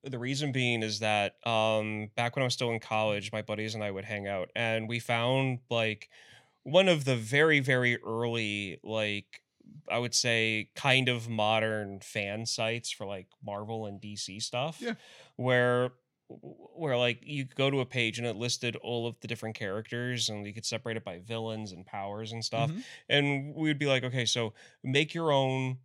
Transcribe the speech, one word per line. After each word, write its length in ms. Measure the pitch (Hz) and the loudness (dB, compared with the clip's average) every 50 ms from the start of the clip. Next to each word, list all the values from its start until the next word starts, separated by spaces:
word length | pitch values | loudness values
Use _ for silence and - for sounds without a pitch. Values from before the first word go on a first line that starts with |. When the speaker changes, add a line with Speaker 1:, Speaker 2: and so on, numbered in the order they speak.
| - | -8
Speaker 1:
the 160 | 139 131 123 | -6 -6 -4
reason 320 | 120 127 139 139 151 143 | -2 -2 -2 0 0 0
being 320 | 127 131 127 123 120 113 110 | 2 2 2 4 2 2 2
is 160 | 107 107 101 | 0 -2 0
that, 360 | 110 107 107 104 101 98 - _ - 117 | 2 2 4 4 2 0 -2 _ -2 0
um, 640 | 113 110 110 110 110 110 107 107 107 107 107 104 _ | 2 4 4 4 4 2 0 0 -4 -4 -6 -6 _
back 200 | - 120 120 120 | -2 -2 0 0
when 80 | 143 131 | 0 0
I 20 | |
was 80 | 123 120 | 0 0
still 180 | - 127 120 | 0 0 0
in 80 | 117 113 | 0 -2
college, 520 | - - 110 110 110 110 104 101 101 104 | -2 -2 0 2 2 2 2 0 -2 -4
my 100 | - 110 | -6 -6
buddies 340 | 107 - 107 104 107 110 107 | -4 -4 -4 -4 -2 -4 -4
and 80 | 110 107 | -4 -4
I 80 | 104 | -4
would 140 | 98 95 98 | -4 -6 -6
hang 220 | 104 110 104 101 98 | -6 -6 -4 -4 -2
out, 220 | 101 95 90 - - | -2 -4 -4 -4 -2
and 320 | 107 117 113 113 113 110 110 | -2 0 2 2 0 0 -2
we 120 | 120 120 | -4 -4
found, 600 | 113 - 120 117 117 123 131 131 135 131 127 120 _ _ | -2 0 0 2 2 4 4 4 2 2 0 -2 _ _
like, 400 | 120 117 113 110 107 104 - - _ - - - - - _ _ _ _ _ | 0 2 2 2 0 -4 -8 -20 _ -20 -20 -20 -20 -20 _ _ _ _ _
one 240 | - 143 180 196 190 | 4 6 8 8 8
of 180 | 175 151 135 | 6 4 4
the 100 | 135 131 | 0 0
very, 440 | 117 110 110 131 143 156 160 156 143 | 0 0 2 4 4 6 6 6 6
very 380 | 131 135 135 127 123 120 120 - - | 4 4 4 4 4 2 0 0 -2
early, 760 | - 110 113 120 120 117 117 110 104 104 104 101 95 80 - - | -4 -2 -2 0 0 0 0 0 0 -2 -2 -4 -6 -8 -10 -8
like, 580 | 101 110 110 107 104 104 104 98 _ - - _ _ _ _ _ - - - - - | -4 -2 -2 0 0 -2 -4 -6 _ -20 -20 _ _ _ _ _ -20 -20 -20 -8 -2
I 80 | - 117 | -2 -2
would 140 | 120 120 113 | 0 0 0
say 560 | - - 123 117 113 113 110 110 107 104 - _ | 0 2 4 4 4 4 2 2 -2 -4 -6 _
kind 340 | - - 143 127 131 131 127 | -2 2 6 6 6 6 4
of 180 | 123 117 113 117 | 2 0 -2 -4
modern 720 | 117 110 107 107 110 110 110 110 110 107 104 98 98 95 | -2 0 2 4 4 4 2 2 0 -2 -4 -6 -8 -12
fan 440 | - - - 110 101 98 101 107 113 | -14 -8 -6 -4 -4 -4 -4 -4 -4
sites 460 | 113 - - 117 113 113 117 113 - | -4 -2 -2 -2 -2 -2 -4 -4 -8
for, 140 | - - 107 | -8 -8 -8
like, 220 | 98 101 95 92 _ _ _ - | -8 -8 -10 -10 _ _ _ -10
Marvel 420 | 104 101 101 104 107 113 113 110 104 | -8 -6 -6 -6 -6 -6 -6 -6 -8
and 120 | 101 98 | -10 -10
D 160 | - 107 104 | -12 -12 -10
C 240 | 101 - - 95 104 | -8 -8 -10 -8 -8
stuff. 380 | 107 - - 123 131 160 160 - | -8 -4 -2 -2 -4 -4 -6 -6
Speaker 2:
Yeah. 140 | 233 240 226 - - - - - - - _ - | -8 -8 -8 -8 -10 -20 -20 -20 -20 -18 _ -4
Speaker 1:
Where, 540 | 123 127 127 123 123 123 123 123 123 123 127 _ _ _ _ _ _ _ | 0 4 4 6 6 6 4 4 2 0 -4 _ _ _ _ _ _ _
where, 680 | - - - 143 - - - - - 160 170 147 127 120 | -20 -18 -16 -18 -18 -18 -20 -20 -10 -6 -2 0 2 4
like, 220 | 123 120 120 123 - | 4 2 2 0 -6
you 220 | - 147 135 135 | -8 -6 -6 -6
go 240 | 131 - - 135 135 | -6 0 2 2 4
to 120 | 139 135 | 4 2
a 40 | 127 | 0
page 320 | 127 - 127 120 110 - 120 | 0 0 0 0 0 0 -2
and 80 | 120 120 | -2 -2
it 80 | 110 | -2
listed 400 | 98 117 123 120 - - 120 113 - | -2 -2 -2 -2 -2 -2 -4 -4 -4
all 280 | - 104 120 120 117 120 | -6 -4 -4 -2 -2 -4
of 120 | 117 _ | -6 _
the 60 | - 110 | -8 -8
different 280 | 120 110 - 110 107 | -8 -6 -6 -8 -8
characters, 720 | - 117 98 95 107 110 - - 120 120 123 123 120 110 107 | -6 -6 -4 -4 -4 -6 -6 -6 -4 -4 -4 -2 -2 -2 -2
and 160 | 110 104 104 | -2 -4 -8
you 80 | 101 104 | -8 -10
could 120 | 113 - | -8 -6
separate 320 | - 117 110 - 120 113 110 | -4 -6 -4 -4 -4 -6 -6
it 60 | 110 | -6
by 160 | 101 90 87 | -8 -12 -12
villains 520 | 90 107 117 113 113 113 110 110 107 101 | -10 -8 -6 -6 -4 -4 -6 -6 -8 -8
and 140 | 92 85 92 | -10 -14 -16
powers 460 | - - 104 98 98 101 107 113 107 | -12 -10 -8 -8 -6 -8 -8 -8 -8
and 120 | 113 117 113 | -8 -8 -6
stuff. 240 | - - 113 135 147 | -4 0 0 0 0
Speaker 2:
Mm-hmm. 80 | 160 202 262 - - - - _ | -2 -6 -10 -12 -16 -18 -4 _
Speaker 1:
And 460 | - 143 143 143 143 139 135 147 147 | 2 4 4 4 0 0 -4 -6 -6
we 120 | 151 156 156 | -2 0 0
would 80 | 151 139 | 0 0
be 60 | 147 143 | 2 2
like, 160 | 135 127 123 | 2 2 0
"Okay, 220 | 127 120 131 120 | -2 -2 -2 0
so 280 | 110 - 123 117 107 - - - - - _ - | 0 0 0 -2 -2 -6 -12 -20 -20 -20 _ -6
make 300 | 131 131 143 156 156 - | 2 2 2 2 2 -2
your 180 | 170 165 160 | -2 2 4
own 460 | 143 139 135 131 131 131 131 131 131 131 | 4 4 4 2 0 0 0 -2 -4 -6